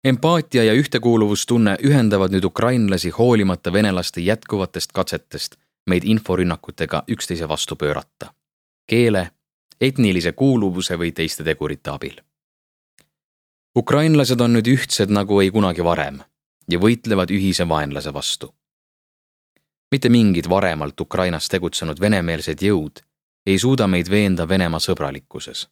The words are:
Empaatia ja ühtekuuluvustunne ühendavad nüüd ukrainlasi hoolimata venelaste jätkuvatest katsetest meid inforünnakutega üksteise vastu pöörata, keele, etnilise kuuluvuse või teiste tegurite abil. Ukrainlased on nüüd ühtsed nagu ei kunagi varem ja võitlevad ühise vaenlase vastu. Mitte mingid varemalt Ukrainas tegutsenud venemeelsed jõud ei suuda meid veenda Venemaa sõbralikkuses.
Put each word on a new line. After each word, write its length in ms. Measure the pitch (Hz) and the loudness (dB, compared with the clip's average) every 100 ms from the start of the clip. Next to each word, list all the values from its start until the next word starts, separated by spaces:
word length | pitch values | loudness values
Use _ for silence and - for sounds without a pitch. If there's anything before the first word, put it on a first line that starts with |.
Empaatia 600 | 135 131 160 170 156 123 | 0 2 2 2 2 2
ja 100 | 113 | 4
ühtekuuluvustunne 1000 | 113 143 127 120 117 104 104 - 120 107 98 | 4 0 0 2 2 2 0 0 2 2 2
ühendavad 500 | 139 143 110 101 95 | 2 4 4 2 2
nüüd 120 | 95 92 | 0 0
ukrainlasi 640 | - 117 127 104 92 90 | 0 0 2 0 0 -4
hoolimata 640 | - 120 113 98 90 90 | 0 2 4 2 -2 -2
venelaste 480 | 95 107 92 85 - | 0 0 -2 -4 -4
jätkuvatest 680 | 87 110 - 104 92 87 - | -2 -2 -4 -4 -4 -6 -6
katsetest 640 | - 92 - _ - - - _ _ - | -4 -4 -6 _ -14 -14 -14 _ _ -2
meid 140 | 90 | -2
inforünnakutega 1000 | 101 110 - 90 87 87 - - 80 78 - | 2 -2 0 -2 0 -4 -10 -8 -4 -4 -6
üksteise 420 | 113 - 85 80 | -8 -6 -8 -4
vastu 260 | 78 - - | -6 -6 -4
pöörata, 580 | 76 73 - _ - _ _ _ _ _ - | -4 -4 -10 _ -20 _ _ _ _ _ -2
keele, 400 | 113 117 98 90 _ _ _ _ _ | 0 2 0 -4 _ _ _ _ _
etnilise 500 | 131 135 110 90 85 | -2 2 2 2 -2
kuuluvuse 680 | - 135 123 98 90 92 87 | 0 2 2 0 -2 -6 -4
või 140 | 85 | -4
teiste 320 | 80 82 - | -4 -6 -4
tegurite 460 | 80 76 76 71 - | -4 -4 -4 -8 -8
abil. 300 | 71 69 - _ _ _ _ _ _ _ _ _ _ _ _ _ _ _ 123 | -10 -12 -14 _ _ _ _ _ _ _ _ _ _ _ _ _ _ _ -4
Ukrainlased 640 | - 139 160 151 123 123 | 0 2 4 4 2 2
on 140 | 120 | 2
nüüd 140 | 117 113 | 2 2
ühtsed 420 | 131 - - 101 | 0 0 -2 2
nagu 300 | 104 101 101 | 2 4 4
ei 100 | 95 | 4
kunagi 320 | 107 95 85 | 2 0 2
varem 360 | 85 82 73 69 - _ _ _ - | 0 0 -2 -8 -20 _ _ _ -4
ja 100 | 87 | 2
võitlevad 520 | 104 117 113 98 90 | 2 2 0 -2 0
ühise 360 | 98 95 87 87 | 0 0 0 0
vaenlase 460 | 78 73 71 73 | -2 -2 -6 -8
vastu. 380 | 71 - - - _ _ _ _ _ _ _ _ _ _ _ _ _ _ | -8 -8 -8 -12 _ _ _ _ _ _ _ _ _ _ _ _ _ _
Mitte 180 | 139 123 | 0 4
mingid 400 | 120 107 85 80 | 4 4 2 0
varemalt 500 | 95 95 78 71 - | 0 0 -2 -8 -8
Ukrainas 460 | - 95 92 82 - | -6 -2 -2 -2 -4
tegutsenud 500 | 95 85 - 82 73 | -4 -4 -6 -8 -2
venemeelsed 640 | 101 101 85 80 78 73 | 0 0 -2 -4 -6 -2
jõud 400 | 95 95 76 - _ _ _ _ - | 0 0 -2 -14 _ _ _ _ 0
ei 120 | 95 | 2
suuda 280 | 123 131 101 | 2 2 2
meid 220 | 90 85 | 0 0
veenda 360 | 104 101 87 82 | 0 2 0 0
Venemaa 320 | 95 85 80 | 0 0 -2
sõbralikkuses. 880 | - 92 71 69 _ - - - - | -2 -2 -4 -8 _ -16 -14 -14 -14